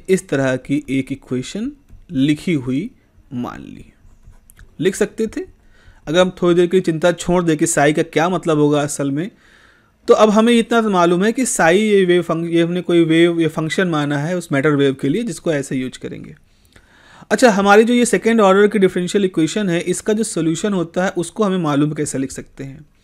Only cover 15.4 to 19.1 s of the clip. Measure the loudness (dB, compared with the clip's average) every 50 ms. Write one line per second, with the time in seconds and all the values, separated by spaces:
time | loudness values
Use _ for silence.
15.4 | -4 -4 -4 -4 -4 -4 -6 -6 -6 -8 -10 -12 -14 -14 -14 -14 -16 -18 -20 _
16.4 | _ _ _ _ _ _ _ -20 _ _ _ _ _ _ -20 -14 -4 -2 0 4
17.4 | 4 4 4 4 4 6 6 6 6 4 4 2 2 2 0 0 0 0 2 4
18.4 | 4 4 6 4 4 4 4 2 0 2 0 -2 -6 -2